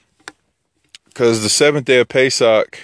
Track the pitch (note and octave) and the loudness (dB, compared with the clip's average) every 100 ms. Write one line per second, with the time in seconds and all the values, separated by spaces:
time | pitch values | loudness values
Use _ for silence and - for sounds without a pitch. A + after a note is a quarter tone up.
0 | _ _ - _ _ _ _ _ _ - | _ _ -20 _ _ _ _ _ _ -20
1 | _ - A#2 A2+ G#2+ - D3 D3 B2+ C3 | _ -2 0 0 -2 0 0 0 0 0
2 | A#2 C3+ C3 - A#2+ A2 - - | 0 0 -2 0 0 0 -2 -10